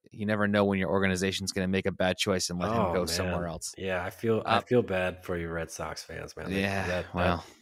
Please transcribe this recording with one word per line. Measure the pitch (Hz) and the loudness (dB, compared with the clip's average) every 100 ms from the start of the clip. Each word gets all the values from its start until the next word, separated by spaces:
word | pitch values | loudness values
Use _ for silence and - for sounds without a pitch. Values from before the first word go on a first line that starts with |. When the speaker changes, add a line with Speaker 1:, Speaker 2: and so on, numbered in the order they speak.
| _ | _
Speaker 1:
you | - 104 | -6 -2
never | 107 104 | 2 4
know | 104 101 | 4 4
when | 98 | 4
your | 90 | 2
organization's | 95 95 90 95 92 95 | 2 2 2 2 0 -4
gonna | - 92 | -2 0
make | 95 95 | 2 0
a | |
bad | 87 92 92 | 2 2 2
choice | - 92 - | 2 0 0
and | 87 | -2
let | 101 | -2
him | 113 | 0
Speaker 2:
Oh, | 98 | 2
Speaker 1:
go | 85 87 | 2 0
somewhere | 87 90 87 | -2 -2 -2
Speaker 2:
man. | 85 | -4
Speaker 1:
else. | 82 - - | -6 -10 -8
Speaker 2:
Yeah, | 95 92 | -4 -4
I | 92 | -4
feel, | - 117 110 - | -4 0 0 2
I | 113 | 0
Speaker 1:
Uh, | |
Speaker 2:
feel | - 123 | 4 2
bad | 107 95 92 87 - | 4 2 0 -4 -4
for | 87 | -4
you | 85 | -4
Red | 82 80 | -4 -6
Sox | - 80 80 | -8 -8 -8
fans, | - - - - | -10 -10 -12 -10
man. | 80 | -4
Like, | 95 | 0
Speaker 1:
Yeah, | 98 98 90 | 0 0 -2
Speaker 2:
that, | 90 85 | -2 -4
that, | 90 | 0
Speaker 1:
well. | 90 87 - - | 2 0 -4 -18